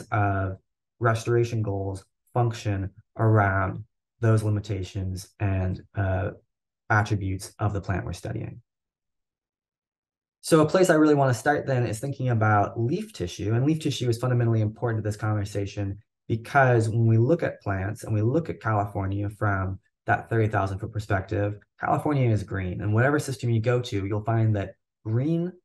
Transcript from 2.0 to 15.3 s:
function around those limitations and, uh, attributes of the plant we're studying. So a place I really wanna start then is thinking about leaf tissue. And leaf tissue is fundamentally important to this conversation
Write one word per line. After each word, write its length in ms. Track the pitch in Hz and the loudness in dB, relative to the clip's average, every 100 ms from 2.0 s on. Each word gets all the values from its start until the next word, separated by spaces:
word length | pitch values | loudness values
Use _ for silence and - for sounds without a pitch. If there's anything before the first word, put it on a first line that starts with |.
| _ _ _ | _ _ _
function 580 | 123 117 110 107 98 95 - _ - | 0 0 -2 -4 -4 -4 -10 _ 0
around 680 | 113 110 98 95 92 110 - _ _ - | 4 4 4 2 -2 -4 -14 _ _ -2
those 220 | 113 107 | 2 2
limitations 840 | 107 104 101 98 90 98 92 90 - - | 2 -4 -4 -8 -6 -6 -6 -8 -12 -6
and, 400 | 101 95 92 92 - 104 | -2 0 -2 -4 -8 -4
uh, 360 | 95 101 104 - _ _ _ _ - | -2 -2 -4 -8 _ _ _ _ -2
attributes 640 | 107 104 98 95 92 - - | 0 0 -2 -4 -6 -10 -4
of 140 | 104 | -4
the 80 | 101 | -4
plant 240 | 95 92 - | -4 -4 -4
we're 80 | |
studying. 480 | 87 - - - 120 _ _ _ _ _ _ _ _ _ _ _ _ _ _ _ _ _ _ | -8 -8 -8 -10 -14 _ _ _ _ _ _ _ _ _ _ _ _ _ _ _ _ _ _
So 220 | - 160 | 2 4
a 40 | 156 | 6
place 240 | 190 175 | 4 6
I 40 | |
really 200 | 156 151 | 6 6
wanna 200 | 147 131 | 6 4
start 320 | 120 147 147 135 | 2 0 0 0
then 200 | 127 120 | 0 0
is 140 | 110 | -4
thinking 300 | 139 127 127 | -6 -4 0
about 500 | 110 110 104 - 117 | 2 4 4 2 0
leaf 320 | 120 180 214 | -2 -2 -6
tissue. 420 | - 90 - 101 | -8 -8 -4 -2
And 120 | 120 143 | 0 2
leaf 160 | 160 | 0
tissue 260 | 147 - 123 | -2 -2 -2
is 100 | 113 | -2
fundamentally 440 | 127 123 117 113 | 0 0 2 2
important 420 | 107 - 120 110 | 0 -2 -4 -2
to 60 | 104 | -4
this 80 | 104 | -4
conversation 800 | 107 | -2